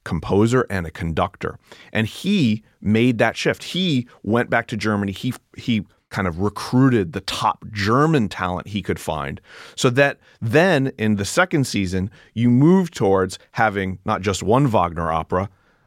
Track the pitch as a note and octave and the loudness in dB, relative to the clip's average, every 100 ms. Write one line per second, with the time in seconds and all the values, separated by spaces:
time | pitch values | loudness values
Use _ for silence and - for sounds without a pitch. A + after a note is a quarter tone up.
0 | - E2 - F#2+ A2+ B2+ - F#2+ D#2+ - | -8 -6 0 2 4 2 0 -4 -8 -8
1 | E2+ D#2+ F2 - E2 - _ - - - | -6 -2 -4 -4 -10 -10 _ -20 -8 -4
2 | A2 - F#3 G#3 B2+ G#2+ - _ F#2+ A2 | -4 -4 -2 2 2 0 -6 _ 0 2
3 | B2 A2+ A#2 - - G#2 - F3 F#3 C3+ | 2 2 0 0 -4 -4 -6 -4 -2 -2
4 | A#2+ - - A#2 A#2+ A#2 A2+ A2 G#2+ G#2 | -4 -8 -2 -2 0 -2 -2 -4 -2 -2
5 | G2+ F#2+ C3 - _ - - A2 - _ | -2 -4 -6 -8 _ -8 -2 -2 -2 _
6 | _ - F#2+ E2 G2+ - - B2+ C3+ A#2+ | _ -6 -4 -2 -4 -4 -2 4 4 4
7 | E2+ F#2 - - A2+ - G2 G2+ G2+ B2 | 0 -6 -8 -4 -2 -4 -8 -4 0 2
8 | D#3 D#3 G2 - F2+ F2+ - G2+ - E2+ | 2 2 0 -4 -6 -6 -6 -8 -6 -6
9 | - D#2 C#2 D#2 - - - - C3 B2 | -6 -6 -6 -10 -16 -20 -18 -2 0 4
10 | C#3+ - _ _ A#2 C3+ F#3+ D#3 C3+ - | 2 0 _ _ 0 4 4 4 0 -2
11 | G#2+ G#2 G2 - F#3 D#3+ B2+ G2+ F#2 F#2 | 0 0 0 0 0 0 0 -2 -2 -2
12 | G2 - _ - A#2+ A#2+ D3+ F#3+ F3 - | -4 -8 _ 0 2 6 6 4 2 0
13 | G2+ F#2+ F#2 - _ - A2 G2+ F#2+ F#2 | 2 2 2 -4 _ 0 0 0 -4 -6
14 | - G2+ G2 F#2 F2+ A#2+ C#3+ G#2+ E2+ E2 | -4 -2 -2 -2 2 2 4 2 0 -2
15 | E2 D#2+ D#2+ F#2 F#2+ _ _ _ | -2 -2 -2 -2 -4 _ _ _